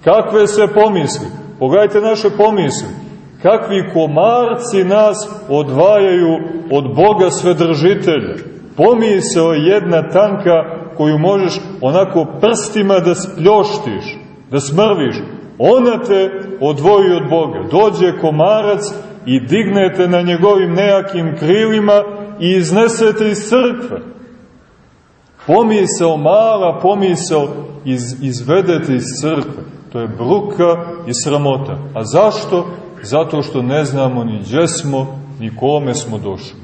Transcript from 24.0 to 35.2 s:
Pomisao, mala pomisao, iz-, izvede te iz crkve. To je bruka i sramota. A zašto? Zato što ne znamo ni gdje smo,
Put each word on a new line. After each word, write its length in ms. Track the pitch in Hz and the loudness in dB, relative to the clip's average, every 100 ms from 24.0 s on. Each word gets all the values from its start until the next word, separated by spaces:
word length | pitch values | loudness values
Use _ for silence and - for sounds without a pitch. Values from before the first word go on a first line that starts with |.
| - - - - - - _ _ _ _ _ _ _ _ - | -12 -20 -20 -20 -20 -20 _ _ _ _ _ _ _ _ 0
Pomisao, 680 | 180 226 214 185 - 170 156 | 2 4 2 0 0 0 0
mala 640 | 147 202 226 214 180 - | 2 4 4 2 0 0
pomisao, 680 | 185 202 190 175 - 156 143 - - - 131 | 0 2 0 -2 0 -2 -2 -6 -14 -12 -6
iz-, 380 | 127 120 131 | -6 -6 -8
izvede 560 | 139 117 120 175 180 165 | -6 -6 0 0 2 0
te 160 | - 127 | 0 -2
iz 80 | - - | -4 -6
crkve. 420 | 151 160 - - - - - | -4 -4 -6 -10 -16 -20 -12
To 80 | 120 | -8
je 80 | 113 | -8
bruka 800 | 107 - 202 202 - 175 170 170 - 165 | -6 0 0 0 0 2 2 -4 -12 -8
i 40 | |
sramota. 640 | 147 151 147 143 135 139 98 - | -6 -2 0 0 -2 -4 -10 -10
A 100 | 113 | -10
zašto? 640 | 107 151 214 - - 180 170 - - - | -2 2 2 0 -2 -2 -4 -12 -16 -16
Zato 380 | 101 143 165 151 | -4 -2 0 -4
što 200 | 139 135 | -4 -4
ne 240 | 123 147 143 | -2 -2 -2
znamo 380 | 135 131 123 | -2 -2 -2
ni 160 | 117 107 | -4 -6
gdje 280 | 95 131 165 | -4 -2 0
smo, 520 | - 143 135 135 - | -2 -4 -4 -6 -10